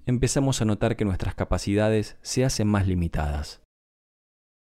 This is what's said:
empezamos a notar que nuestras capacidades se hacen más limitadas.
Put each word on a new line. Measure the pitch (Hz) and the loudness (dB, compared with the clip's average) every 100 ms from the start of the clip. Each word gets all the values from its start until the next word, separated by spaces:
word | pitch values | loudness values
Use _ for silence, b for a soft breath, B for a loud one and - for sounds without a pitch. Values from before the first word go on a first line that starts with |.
empezamos | - 123 127 143 139 - | -2 0 2 2 0 2
a | 110 | 0
notar | 101 113 120 | 2 0 0
que | 104 | -2
nuestras | 92 92 | -2 -4
capacidades | - 95 90 - 101 107 110 104 - | -4 -2 -2 0 2 2 2 -2 -8
se | - - | -4 0
hacen | 131 - 107 | 0 2 2
más | 104 95 | 2 2
limitadas. | 90 85 - 76 71 76 - _ _ _ _ _ _ _ _ _ _ | 0 0 -2 -2 -4 -6 -12 _ _ _ _ _ _ _ _ _ _